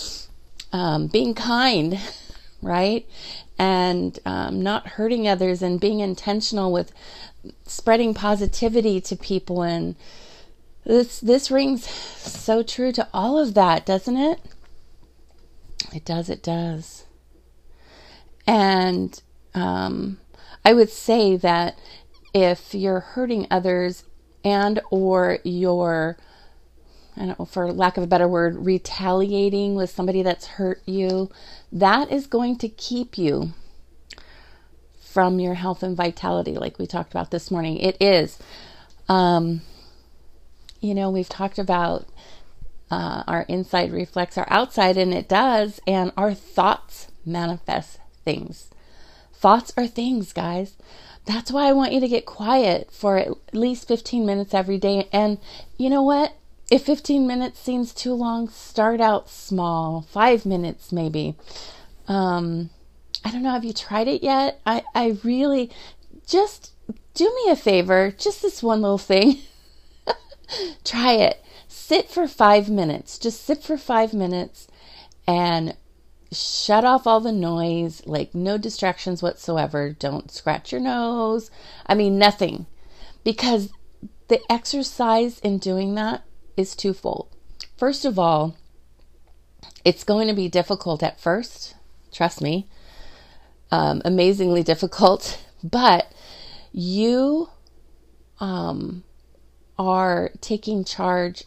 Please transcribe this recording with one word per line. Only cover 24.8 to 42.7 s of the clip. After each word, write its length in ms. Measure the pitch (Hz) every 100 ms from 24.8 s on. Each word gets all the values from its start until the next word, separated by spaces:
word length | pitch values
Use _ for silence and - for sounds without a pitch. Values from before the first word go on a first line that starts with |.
| -
or 480 | 190 190 185 180 180
you're, 760 | - 175 180 175 175 165 160 170 - - - - - - - - - -
I 100 | 185
don't 140 | -
know, 60 | 170
for 260 | - 175
lack 260 | 175 180 180
of 60 |
a 40 | 175
better 200 | 180 175
word, 380 | 180 170 170 170
retaliating 1120 | 190 - - 190 185 196 202 202 202 202 196
with 140 | 185
somebody 340 | - 180 190
that's 220 | 185 175 -
hurt 360 | - 190 185 -
you, 440 | 190 190 185 190 - - - -
that 400 | 165 190 226 285
is 160 | 277 277
going 300 | 233 240 247
to 100 | 226
keep 480 | - - 247 247 -
you 360 | 165 139 160 160 - - - - - - - - - - - - - -
from 400 | - - 185 185
your 160 | 180 180
health 280 | 185 180
and 140 | 190 180
vitality, 600 | 175 170 190 175 - -
like 200 | - -
we 80 | 180
talked 260 | 175 165
about 200 | 180 165
this 180 | 170 -
morning. 280 | 175 160 156
It 200 | 190 -
is. 380 | 196 185 151 - - - - - - - -
Um, 520 | 185 180 175 165 165 - - - - - - - - - - - -
you 140 | 208
know, 160 | 196 196
we've 200 | 190 185
talked 280 | - 196 -
about, 480 | 190 180 170 170 - - - - - - -